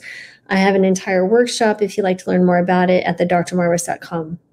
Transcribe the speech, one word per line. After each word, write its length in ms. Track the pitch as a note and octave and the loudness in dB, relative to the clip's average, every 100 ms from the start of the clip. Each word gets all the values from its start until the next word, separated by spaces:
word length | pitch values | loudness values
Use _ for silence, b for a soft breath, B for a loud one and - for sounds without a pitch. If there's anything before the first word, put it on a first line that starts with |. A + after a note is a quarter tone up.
| B B B B - | B B B B -4
I 80 | F#3+ | 0
have 180 | G3 G3 | 2 4
an 100 | F#3+ | 2
entire 400 | F#3 - F#3 F#3 | 0 0 0 2
workshop, 560 | A#3 A#3+ - A3 G#3 | 2 2 0 0 0
if 160 | G3 G3+ | -4 -2
you'd 60 | |
like 160 | F#3+ F#3 | -2 -2
to 100 | - | 0
learn 160 | F3+ F3+ | 2 4
more 140 | F3 | 2
about 320 | F3+ F3+ F3+ | 2 2 2
it, 120 | F3+ F3 | 2 0
at 120 | E3+ | -2
the 80 | F3 | 0
D 80 | |
R 100 | F3 | 0
Marwis 440 | E3+ F3+ F3 F3 - | -2 -2 0 -2 -4
dot 140 | - | -10
com 360 | - E3+ D#3+ E3+ _ | -8 -10 -8 -12 _